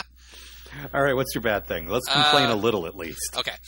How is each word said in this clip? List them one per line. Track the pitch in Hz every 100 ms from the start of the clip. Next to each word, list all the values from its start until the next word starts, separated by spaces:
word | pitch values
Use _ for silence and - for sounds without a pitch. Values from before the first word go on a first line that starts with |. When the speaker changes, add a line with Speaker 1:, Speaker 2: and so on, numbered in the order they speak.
| - - - - - - - 139 143
Speaker 1:
All | -
right, | 139
what's | 127 131
your | 143
bad | 113 101 -
thing? | 92 82
Let's | 117 -
complain | 143 147 147 143
Speaker 2:
Uh, |
Speaker 1:
a | 107
little | 113 107 82
at | -
least. | 82 - - -
Speaker 2:
Okay. | - -